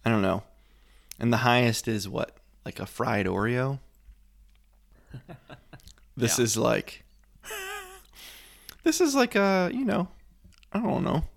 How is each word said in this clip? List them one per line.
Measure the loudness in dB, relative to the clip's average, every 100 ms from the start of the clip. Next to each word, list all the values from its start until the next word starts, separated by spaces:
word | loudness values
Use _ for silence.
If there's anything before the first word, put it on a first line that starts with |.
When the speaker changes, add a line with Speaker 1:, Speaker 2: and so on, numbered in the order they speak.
Speaker 1:
I | 2
don't | 2
know. | 2 0 -6 _ _ _ _ -20 _ -4
And | 0
the | 2
highest | 4 4 2 0 -2
is | -4 -4
what? | -6 -6 -10 _ _
Like | -14 -12
a | -12
fried | -4 -2 0 0
Oreo? | 0 0 0 -2 -4 -10 _ -20 -20 _ _ -20 _ _ _ _ -20 _
Speaker 2:
<laughs> | -20 -18 -20 _ -20 _ -20 -20 -20 -18 -4
Speaker 1:
This | -2 2
Speaker 3:
Yeah. |
Speaker 1:
is | 0 2
like, | 2 0 -4 -16 -20 -20 _ -20 -14 -12 -10 -12 -14 -20 -20 -20 -20 -20 -20 -20 -20 -2
this | 0 4
is | 4 4
like | 4
a, | 4 4 4 2
you | 0
know, | 0 0 -2 -8 -20 -20 -20 -20 -8
I | -4
don't | -2 0
know. | 0 0 -2